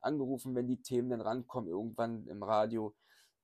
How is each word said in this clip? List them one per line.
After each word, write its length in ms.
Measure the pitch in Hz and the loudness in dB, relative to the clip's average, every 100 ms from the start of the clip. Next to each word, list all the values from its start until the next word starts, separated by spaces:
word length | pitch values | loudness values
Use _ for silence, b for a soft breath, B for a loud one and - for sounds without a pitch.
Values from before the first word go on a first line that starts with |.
angerufen, 540 | 131 151 131 131 131 | -2 0 0 -2 -2
wenn 140 | 120 123 | 0 0
die 140 | 123 | -2
Themen 280 | - 123 127 | 2 0 2
dann 100 | 117 | 0
rankommen, 480 | 104 123 120 127 92 | 0 -2 -2 -6 -2
irgendwann 600 | 90 113 113 117 113 - | -2 -2 -2 -2 -2 -8
im 140 | 101 | -6
Radio 520 | 101 107 110 113 107 - b b b b | 2 4 4 2 -2 -6 b b b b